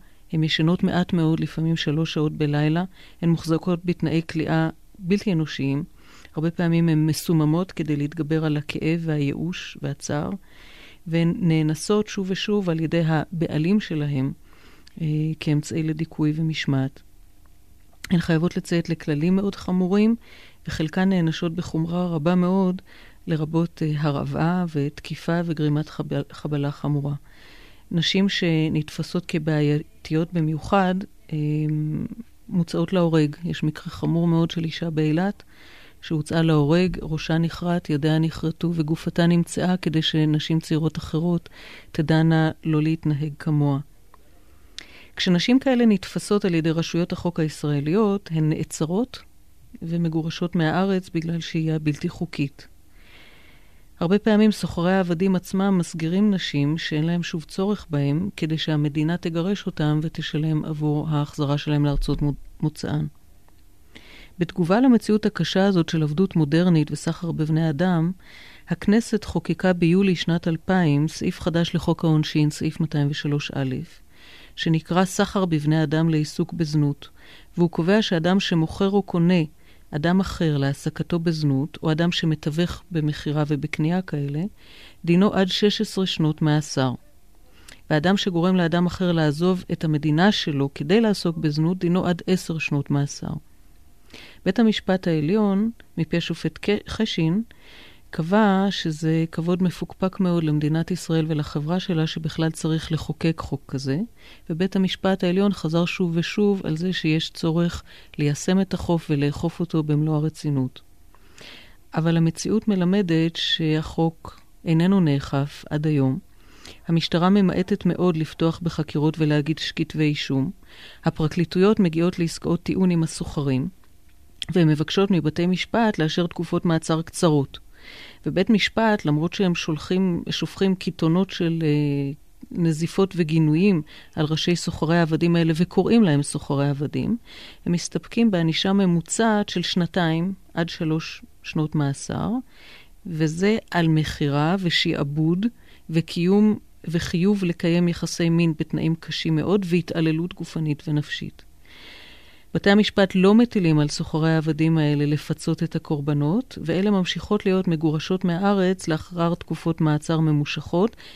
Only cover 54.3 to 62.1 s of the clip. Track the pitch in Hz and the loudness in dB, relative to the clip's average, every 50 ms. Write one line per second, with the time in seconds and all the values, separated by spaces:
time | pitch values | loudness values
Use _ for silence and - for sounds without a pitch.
54.3 | 214 208 214 214 202 - - 165 - 180 170 180 190 190 185 175 175 160 190 196 | 4 6 6 4 4 2 -4 -6 -4 -2 0 2 2 2 2 0 0 0 2 2
55.3 | 185 175 - - - 190 190 202 196 180 165 - - 165 160 160 175 190 214 214 | 2 0 -2 -2 -2 0 0 2 2 2 0 -2 -4 -4 -2 0 2 2 2 2
56.3 | 196 175 - - - 143 143 147 156 165 - - 160 151 156 165 170 175 165 - | 2 0 -2 -2 -2 0 0 0 0 -2 -4 -4 -2 0 0 0 0 -2 -2 -4
57.3 | - 165 151 - - - 196 208 208 196 - - 156 143 143 143 143 160 190 202 | -6 -8 -8 -8 -6 -4 -2 -2 -2 -4 -4 -4 -2 0 0 0 0 0 -2 -4
58.3 | - - 165 156 160 151 - - 156 147 147 151 143 156 151 160 175 175 - 175 | -6 -6 -4 -4 -2 -2 -2 -2 0 0 0 0 0 0 0 0 -2 -2 -4 -4
59.3 | 160 170 165 190 208 190 - 190 - - 156 151 151 156 156 160 - - 151 - | -4 -2 -2 -2 -2 -4 -4 -8 -4 -2 0 0 2 0 -2 -4 -6 -6 -8 -4
60.3 | - 151 156 160 156 151 - - 156 147 151 151 147 151 - 160 151 147 147 - | -2 -2 0 0 0 -2 -2 -4 -6 -4 -2 0 0 0 -2 -2 -2 -2 -2 -4
61.3 | - - 147 135 143 147 - 151 151 147 147 147 143 - - - | -4 -4 -2 0 0 -2 -2 0 0 2 2 2 2 0 0 -2